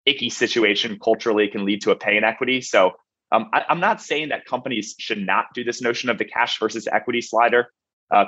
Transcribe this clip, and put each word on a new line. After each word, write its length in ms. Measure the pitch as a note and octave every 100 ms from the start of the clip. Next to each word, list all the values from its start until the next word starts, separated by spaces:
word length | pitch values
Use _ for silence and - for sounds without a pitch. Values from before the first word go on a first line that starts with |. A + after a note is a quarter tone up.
| -
icky 240 | C#3 A#2+
situation 680 | - A#2 A#2+ G#2 G2+ A#2+ G#2
culturally. 400 | - A2 A#2+ G#2
It 80 | G#2
can 140 | G#2+ G2
lead 160 | G2+
to 100 | G#2
a 40 | G2
pay 200 | G#2+ G#2
in 80 |
equity. 380 | A2 A2+ B2+ B2+
So, 320 | A#2+ G#2+ F#2 - _ _ -
um, 160 | A2+ A2+
I, 140 | D3 -
I'm 140 | D#3
not 200 | G3 A3+
saying 280 | - D3+ D3+
that 160 | A#2+ -
companies 500 | B2+ C3 A2+ - -
should 220 | - G#2
not 280 | F#2+ G2+ -
do 120 | - A#2+
this 160 | A#2
notion 280 | A#2+ A#2+ B2+
of 80 | G#2+
the 60 |
cash 340 | G#2+ - A#2+ -
versus 300 | G#2+ A2+ -
equity 300 | G#2+ - A#2+
slider, 480 | A2+ A2 A#2 A#2+ A#2+ _ _ _ -
uh, 120 | G2+